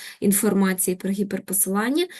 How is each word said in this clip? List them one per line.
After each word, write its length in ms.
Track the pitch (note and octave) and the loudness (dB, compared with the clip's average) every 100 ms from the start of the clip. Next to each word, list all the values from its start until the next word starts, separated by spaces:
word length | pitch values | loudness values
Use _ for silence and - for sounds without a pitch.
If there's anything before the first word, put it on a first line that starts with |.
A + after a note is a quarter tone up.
| - - | -16 -2
інформації 800 | G#3 G3 G#3+ F#3+ F#3+ F#3 - F3+ | 2 2 4 4 2 2 -2 -2
про 120 | F#3+ | -2
гіперпосилання. 1000 | G3 G3+ F#3+ - F#3+ - G3 A3+ D4 F4+ - | -2 -2 -4 -4 -2 0 0 0 0 -2 -6